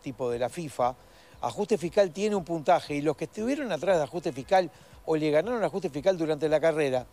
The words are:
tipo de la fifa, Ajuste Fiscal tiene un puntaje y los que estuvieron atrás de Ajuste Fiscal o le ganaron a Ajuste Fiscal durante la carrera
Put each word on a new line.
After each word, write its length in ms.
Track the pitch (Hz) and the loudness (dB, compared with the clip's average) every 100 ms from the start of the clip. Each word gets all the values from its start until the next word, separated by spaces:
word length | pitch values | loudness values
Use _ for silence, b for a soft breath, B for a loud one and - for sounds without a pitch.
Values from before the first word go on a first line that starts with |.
tipo 300 | 147 131 127 | -12 -6 -4
de 80 | 117 | -2
la 100 | 120 | -4
fifa, 460 | 175 151 - 127 131 b b b b | -6 -8 0 0 -2 b b b b
Ajuste 360 | 120 120 208 196 | -6 -4 0 0
Fiscal 340 | 170 208 196 | 0 2 2
tiene 240 | 170 208 202 | 2 -2 -2
un 80 | |
puntaje 520 | 160 165 143 160 - 143 | -2 -2 2 2 2 -2
y 60 | |
los 140 | 151 143 | -2 -2
que 100 | 160 | -6
estuvieron 460 | - 226 285 254 | -6 -4 -4 -4
atrás 260 | 160 180 175 | -2 2 2
de 60 | |
Ajuste 280 | 139 175 165 | 0 -4 -6
Fiscal 400 | 135 127 190 175 B B B - | -6 2 2 2 B B B -2
o 100 | 156 | 0
le 140 | 156 | 2
ganaron 320 | 147 202 240 | 2 2 0
a 60 | 170 | -2
Ajuste 220 | 190 175 | -2 -4
Fiscal 280 | 143 160 185 | -2 0 0
durante 320 | 156 151 156 | 0 0 2
la 100 | 151 | 4
carrera 460 | 165 156 143 127 123 | 4 2 2 0 -4